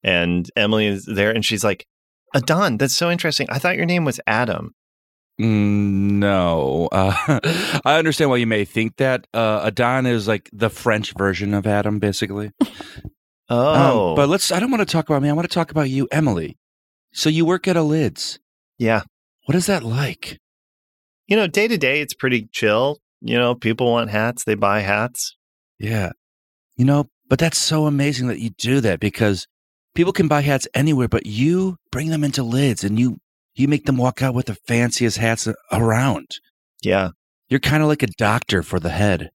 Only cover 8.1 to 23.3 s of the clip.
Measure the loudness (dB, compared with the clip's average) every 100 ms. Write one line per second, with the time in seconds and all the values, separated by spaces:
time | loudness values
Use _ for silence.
8.1 | 2 2 2 2 0 0 -2 -2 0 -2
9.1 | -2 -4 -2 0 0 -2 0 0 2 0
10.1 | 0 0 -2 -4 -4 -4 -2 0 0 -2
11.1 | -2 -2 0 -2 -2 0 0 0 0 -2
12.1 | -2 -4 -6 -10 -6 -6 -6 -20 -18 -18
13.1 | _ _ _ _ 0 2 4 4 4 2
14.1 | 2 2 2 0 -2 0 -2 0 -2 0
15.1 | 0 2 0 -2 -2 -2 -2 0 0 0
16.1 | 0 2 0 -4 -12 _ _ _ _ _
17.1 | -2 0 2 2 2 0 0 2 2 0
18.1 | -4 -10 -12 _ _ _ _ 0 0 -2
19.1 | _ _ _ -2 0 2 -2 -2 -4 -4
20.1 | -6 -14 -16 _ _ _ _ _ _ _
21.1 | _ _ 0 2 0 0 2 2 0 -2
22.1 | -4 0 0 -2 -2 2 2 0 -2 _
23.1 | _ -4